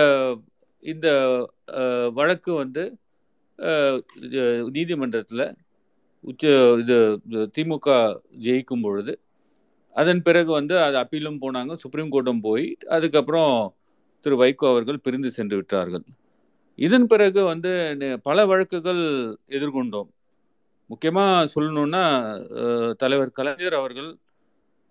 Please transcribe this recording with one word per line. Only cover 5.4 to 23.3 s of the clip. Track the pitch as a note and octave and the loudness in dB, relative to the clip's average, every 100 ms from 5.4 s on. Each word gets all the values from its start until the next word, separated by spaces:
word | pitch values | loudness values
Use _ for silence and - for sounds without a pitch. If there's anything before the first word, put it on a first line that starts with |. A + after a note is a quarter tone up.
| B2+ - _ _ _ _ _ _ - | -6 -8 _ _ _ _ _ _ -16
உச்ச-, | - D#3 C3+ B2 A#2+ | -2 4 8 8 6
இது, | A#2 A#2+ A2 G#2 A#2 | 4 4 4 2 -4
இது | A2+ G#2+ | -4 -4
தி | D3+ | -4
மு | D#3+ D3+ | -4 -2
க | D3 B2+ A2+ - - - | 2 4 4 0 -12 -6
ஜெயிக்கும் | A#2 B2+ B2 B2 | -2 -2 -2 -4
பொழுது, | G#2+ G2+ A2 - _ _ _ _ _ _ _ | -2 -4 -6 -10 _ _ _ _ _ _ _
அதன் | - D#3+ F3+ | 0 2 2
பிறகு | E3+ E3+ E3 | 4 4 4
வந்து | D3+ D3 F3+ | 0 0 2
அது | D3+ C3+ | 2 0
அப்பீலும் | B2 D#3 D3+ D3 | -2 -6 -8 -8
போனாங்க, | C3+ B2+ B2+ | -6 -6 -8
சுப்ரீம் | E3+ C3 D#3 D#3 | -10 -10 -8 -2
கோர்ட்டும் | C#3 B2+ A#2 | 0 0 -2
போய், | G#2+ A2 - - - | 0 -2 -2 -8 -2
அதுக்கப்புறம் | E3 D#3+ D3+ C#3 E3 D#3 A#2+ G2+ - _ _ _ _ | -2 2 2 2 2 2 2 -2 -10 _ _ _ _
திரு | D3 C3 | -2 4
வைகோ | B2+ C3 C#3 | 4 4 2
அவர்கள் | B2 A2+ D3 | 2 0 -6
பிரிந்து | C3 C3 C3 | -6 -4 -6
சென்று | - G#2+ G2 | -6 -4 -4
விட்டார்கள். | F2+ G2 F2+ F2+ - _ _ _ _ _ _ - | -2 -4 -4 -8 -12 _ _ _ _ _ _ -4
இதன் | D#3+ B3 A#3 | 2 2 4
பிறகு | A3 G3+ F#3+ | 4 4 4
வந்து | F#3 E3 F3+ F3+ D#3+ C#3+ | 0 -2 -4 -2 -4 -4
நெ-, | C#3 B2 | -6 -6
பல | C#3 E3+ G#3 | -2 2 2
வழக்குகள் | F#3 F#3 F3 E3+ F3 E3 C3+ A2+ G#2+ _ | 2 0 -4 -4 -2 -2 -2 -6 -10 _
எதிர்கொண்டோம். | C#3 C3+ C3+ B2 G#2 - _ _ _ _ _ _ _ - | -6 -4 -4 -6 -8 -12 _ _ _ _ _ _ _ -20
முக்கியமா | - D#3+ F3+ G3 F3+ D3+ | -6 -2 2 2 2 2
சொல்லணும்னா, | - D3+ D3+ D3 F3+ F3 C3+ A2+ G#2 - A#2 | -2 -2 -2 -2 0 0 0 -2 -8 -12 -6
அ, | A#2+ A#2+ A#2 | -4 -2 -2
தலைவர் | A2 C3 C#3 C3 | -2 0 0 -2